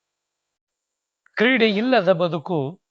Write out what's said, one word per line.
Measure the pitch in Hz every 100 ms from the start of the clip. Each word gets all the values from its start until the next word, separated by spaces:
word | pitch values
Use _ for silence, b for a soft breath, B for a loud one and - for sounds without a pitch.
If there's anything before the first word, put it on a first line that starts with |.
| _ _ _ _ _ _ _ _ _ _ _ _ _ -
ಕ್ರೀಡೆ | 226 262 226
ಇಲ್ಲದ | 202 247 247 180
ಬದುಕು | 175 175 160 143 165 135 185 _